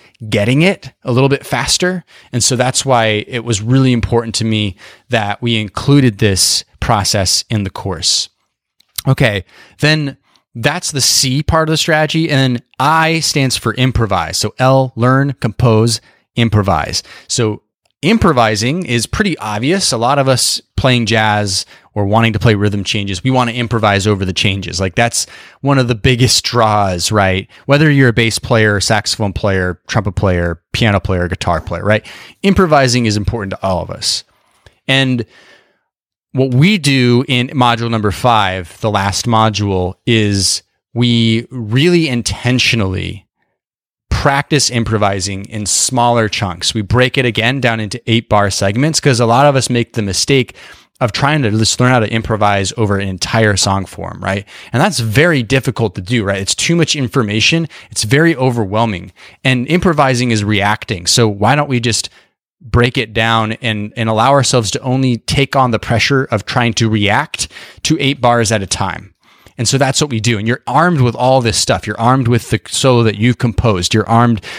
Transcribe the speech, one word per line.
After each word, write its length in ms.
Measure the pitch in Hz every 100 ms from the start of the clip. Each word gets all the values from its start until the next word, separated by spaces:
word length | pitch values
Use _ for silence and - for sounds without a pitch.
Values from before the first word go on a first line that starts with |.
| _ _ 107
getting 320 | 107 104 135
it 300 | 180 196 - _
a 100 | -
little 160 | 123 135
bit 160 | 135 -
faster. 600 | 123 127 - 180 185 - - -
And 100 | 123
so 140 | - 120
that's 280 | 123 - 135
why 400 | 123 113 107 -
it 180 | 123 117
was 160 | 104
really 320 | 110 131 131
important 420 | 120 - 117 113 -
to 100 | 113
me 300 | 107 104 - - - -
that 320 | 117 104 101
we 180 | 120 113
included 560 | 104 - - 143 127 101
this 480 | 107 95 - - - -
process 640 | - 110 101 104 92 - -
in 140 | 107 95
the 60 |
course. 600 | - 98 80 - - - _ _ _ _ _ _ - 139
Okay, 380 | 131 123 101 - - - -
then 360 | 147 156 143 131 _ _ _ 120
that's 360 | 139 165 -
the 120 | 143
C 400 | - - 131 131
part 260 | - 160 156
of 60 | 156
the 20 |
strategy. 540 | - 156 156 160 160
And 260 | 135 131 120
then 60 | _ -
I 420 | 139 160 160 165
stands 380 | 156 147 131 -
for 160 | - -
improvise. 640 | 127 120 110 92 80 -
So 160 | 107 -
L, 360 | 131 135 131 113
learn, 380 | 123 131 139 131
compose, 640 | 117 - 123 110 117 110 _ _ _ -
improvise. 680 | 117 104 98 78 73 - - - -
So 340 | - 110 107 _ _ _ _
improvising 840 | 151 226 185 127 113 104 120 170 175
is 200 | 120 -
pretty 300 | - 208 156
obvious. 540 | 107 104 131 190 -
A 60 | 120
lot 200 | 117 143
of 80 | 135
us 340 | 127 - - _ -
playing 280 | 135 123 110
jazz 640 | 113 110 104 104 92 - - _ 104
or 120 | 101
wanting 260 | 110 113
to 60 | 101
play 160 | 127 104
rhythm 280 | 104 104
changes, 400 | 92 107 98 90
we 80 | 131
wanna 220 | 127 120
improvise 540 | 120 117 117 107 101 101
over 180 | 101 95
the 80 |
changes. 480 | 90 104 98 90 90
Like, 140 | 95 -
that's 320 | 117 - - - - -
one 180 | 139 139
of 80 | 120
the 80 | 113
biggest 480 | 135 123 123 -
draws, 720 | - 123 110 104 98 90 -
right? 340 | 107 95 92 104 - -
Whether 240 | 143 156
you're 180 | 143 127
a 60 | 113
bass 240 | 113 -
player, 420 | - 117 107 101
saxophone 540 | - 110 - - 101 -
player, 460 | 104 95 92 87 -
trumpet 260 | 113 101
player, 500 | - 98 90 85 82 _
piano 260 | - 117 101
player, 300 | - 92 87
guitar 320 | 90 - 80
player, 240 | - 85 101
right? 220 | 107 - - - -
Improvising 640 | 196 185 180 151 131 123 113
is 140 | 104
important 320 | 104 117 98
to 120 | 95
all 200 | - 90
of 80 | 90
us. 340 | 90 - - - _ _ _ _ _ -
And 380 | 135 131 123 107 - - - _ _ _ _ _ _ _
what 220 | 127 135 123
we 240 | 170 214
do 460 | 147 135 123 123 139
in 200 | 123 127
module 420 | 147 123 117 117
number 220 | 113 104
five, 680 | - 123 113 98 92 85 -
the 100 | 113
last 360 | 104 98 95 120
module, 680 | 110 110 104 101 95 90 - -
is 560 | 113 104 98 92 - _ _ _ 117
we 520 | 123 117 113 113 117
really 580 | 127 107 123 170 175 156
intentionally 1200 | 120 110 - 123 127 - 113 95 92 90 95 _ _ _ _ _ _ _ _ -
practice 600 | - 147 139 - 147 -
improvising 760 | 120 107 110 101 98 95 95 101
in 180 | 107 104
smaller 640 | - - 127 120 120 107
chunks. 460 | - 98 85 - 113
We 80 |
break 340 | 98 117 127 -
it 80 | 123
again 360 | 107 113 135
down 200 | 123 113
into 200 | 104 123 -
eight 220 | 117 -
bar 220 | 107 101
segments 500 | - 98 110 151 156
'cause 180 | 147 120
a 60 | 117
lot 220 | 117 147
of 100 | 135
us 140 | -
make 240 | 120 117 -
the 80 |
mistake 520 | 101 90 - 139 123 - - - _ -
of 100 | -
trying 320 | - 143 156
to 80 | 120
just 300 | 107 110 -
learn 100 | 123
how 100 | 127
to 120 | 104
improvise 600 | 113 104 110 104 101 95 -
over 220 | 104 98
an 100 | 98
entire 480 | 92 - 117 110 98
song 300 | 101 98 92
form, 360 | - 87 90
right? 220 | 95 101 - - -
And 100 | 120
that's 180 | 196 151
very 420 | 113 104 170 151
difficult 520 | 110 135 - - 110 101
to 80 |
do, 200 | 92 120
right? 180 | 98 98
It's 140 | 98 -
too 220 | - 170
much 180 | 156 147
information. 720 | 127 139 107 107 - 165 160 - -
It's 140 | - 107
very 320 | 139 170 131
overwhelming. 760 | 131 120 98 107 117 90 92 _ - _
And 240 | 131 127 131
improvising 640 | 175 185 151 135 123 123
is 120 | 110 101
reacting. 640 | 107 101 107 - 95 90
So 200 | - 113
why 280 | 101 107 147
don't 160 | 147
we 100 | 123
just 300 | 117 110 - _ _ _ _ _
break 380 | 127 120 123 131
it 160 | 113 110
down 380 | 113 113 110 110
and, 320 | 120 107 104 -
and 140 | 113
allow 220 | 110 123
ourselves 380 | 143 127 127 104
to 80 | -
only 360 | 131 131 131 117
take 400 | - - 139 139
on 140 | 127
the 80 | 113
pressure 460 | - 117 - 139 135
of 200 | 110 -
trying 300 | 131 117 107
to 160 | 113
react 580 | 110 101 117 156 - - - - - -
to 120 | 160
eight 220 | 135 139
bars 320 | 123 120 107
at 100 | 110
a 40 | 95
time? 480 | - 95 80 98 _ _ _ - -
And 100 | 117
so 80 | 131
that's 240 | 139 -
what 80 | 151
we 120 | 113
do. 180 | 117 107
And 100 | 110
you're 140 | 120 -
armed 360 | 131 175 160
with 120 | 123 117
all 280 | 127 131
this 160 | 117 95
stuff. 280 | - 101 -
You're 140 | 104
armed 280 | 117 131 117
with 200 | 120 -
the 140 | 113 -
solo 340 | - 135 123
that 140 | 113 104
you've 200 | 120 117
composed. 560 | 123 104 117 95 87
You're 160 | 110 -
armed 340 | 113 120 113 -